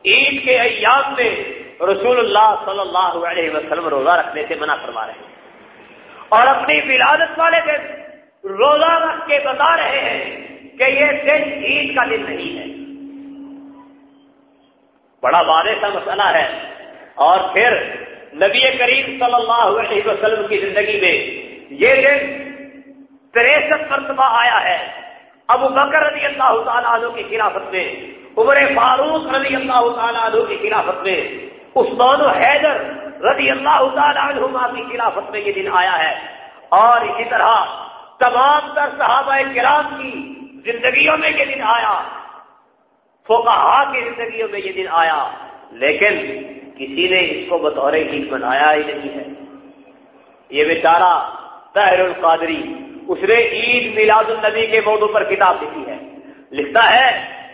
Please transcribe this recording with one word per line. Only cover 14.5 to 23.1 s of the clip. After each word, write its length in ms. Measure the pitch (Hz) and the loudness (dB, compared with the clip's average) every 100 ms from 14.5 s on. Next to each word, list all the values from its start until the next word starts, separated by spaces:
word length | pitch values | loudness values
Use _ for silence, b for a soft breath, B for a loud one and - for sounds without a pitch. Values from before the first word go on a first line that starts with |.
| _ _ _ _ _ _ _ | _ _ _ _ _ _ _
بڑا 200 | - 170 | 2 2
واضح 280 | 165 214 214 220 | 4 2 2 -2
سا 60 | 208 | -2
مسئلہ 360 | 185 - 185 | -4 -6 0
ہے۔ 460 | 185 160 139 - - - - - - - | 2 2 -2 -6 -12 -16 -20 -20 -18 2
اور 240 | 151 185 - | 4 4 2
پھر 400 | 190 233 196 - - - - - | 2 2 2 -4 -10 -14 -18 -18
نبی 440 | 147 196 247 262 247 | 0 2 4 0 2
کریم 280 | 240 262 262 | 0 0 -2
صلی 280 | 269 247 | -2 0
اللہ 460 | 240 226 233 208 220 | 0 2 2 2 0
علیہ 220 | - 208 208 | 0 -2 0
وسلم 420 | 202 214 220 202 | 0 0 0 -2
کی 100 | 202 | -2
زندگی 440 | 196 196 208 202 | -2 -2 -2 0
میں 380 | 185 151 - - - - - | 0 0 -4 -10 -14 -18 -18
یہ 380 | 139 226 262 269 | 0 4 4 4
دن 420 | 277 - - - - - - - - - | 2 -2 -8 -12 -16 -20 -20 -20 -20 -20